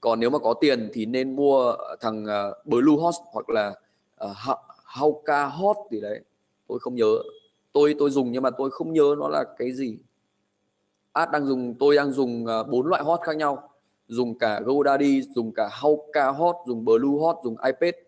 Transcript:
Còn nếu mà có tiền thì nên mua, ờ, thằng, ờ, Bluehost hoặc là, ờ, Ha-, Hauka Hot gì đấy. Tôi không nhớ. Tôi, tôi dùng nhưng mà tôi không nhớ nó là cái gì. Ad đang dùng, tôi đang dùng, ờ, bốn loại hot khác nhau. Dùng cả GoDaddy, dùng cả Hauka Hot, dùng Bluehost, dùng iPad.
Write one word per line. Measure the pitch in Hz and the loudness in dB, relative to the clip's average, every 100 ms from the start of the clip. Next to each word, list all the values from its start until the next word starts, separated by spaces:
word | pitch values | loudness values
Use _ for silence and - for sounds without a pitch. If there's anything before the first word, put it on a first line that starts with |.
Còn | 120 113 | 0 2
nếu | 117 | 2
mà | 147 | 0
có | 117 | 0
tiền | 117 151 127 110 | 2 2 2 -2
thì | 123 110 | -6 -4
nên | 127 131 131 | -2 -4 0
mua, | 143 135 123 | 4 4 4
ờ, | 113 - - | 0 -6 -6
thằng, | 117 110 107 | -6 -6 -4
ờ, | 104 101 - - | -4 -4 -8 -2
Bluehost | 120 135 147 170 170 - | 2 4 4 2 -4 -8
hoặc | 110 - | -10 -4
là, | 110 104 98 _ _ _ _ | -2 -2 -6 _ _ _ _
ờ, | 101 101 | -12 -10
Ha-, | 127 131 _ - _ | -6 -6 _ -20 _
Hauka | 127 151 151 - 143 143 | 0 0 0 0 0 0
Hot | 143 190 208 - | -2 -2 -2 -4
gì | 110 | -8
đấy. | 104 107 - _ _ _ _ | -6 -8 -12 _ _ _ _
Tôi | 117 | -8
không | 127 123 | -8 0
nhớ. | 110 110 - - _ _ _ | 2 2 -2 -16 _ _ _
Tôi, | 143 147 147 | 2 4 4
tôi | 147 | 0
dùng | 139 127 | 2 -2
nhưng | 123 | 0
mà | 131 | -2
tôi | 127 135 | -2 -6
không | - 160 | -4 -4
nhớ | 160 143 147 | 2 2 2
nó | 147 | -2
là | 151 131 - | -2 -4 -6
cái | 123 | -6
gì. | 127 135 107 _ _ _ _ _ _ _ _ _ _ _ | -4 -8 -10 _ _ _ _ _ _ _ _ _ _ _
Ad | - 160 | -2 0
đang | 147 139 | 0 0
dùng, | 131 123 120 | -2 -2 2
tôi | 143 147 | 4 4
đang | 143 | 2
dùng, | 131 131 120 117 | 0 -2 -2 -4
ờ, | 113 | -4
bốn | 110 123 143 | -2 -2 0
loại | 180 | 0
hot | 147 170 | 2 0
khác | 170 156 | 0 -2
nhau. | 147 139 - _ _ _ _ | -2 -4 -10 _ _ _ _
Dùng | 117 123 113 | -4 -4 0
cả | 110 104 107 | -2 -2 0
GoDaddy, | 139 139 139 143 135 | 0 2 2 4 2
dùng | 127 - 113 | 0 -6 -4
cả | 107 104 | -4 -6
Hauka | 104 143 151 151 151 135 | 0 2 2 0 0 0
Hot, | 139 170 175 127 | 2 0 -2 -6
dùng | 117 117 | -6 2
Bluehost, | 113 139 143 160 165 | 4 4 2 0 0
dùng | 123 113 | -4 -4
iPad. | 131 135 170 170 | -4 0 -2 -2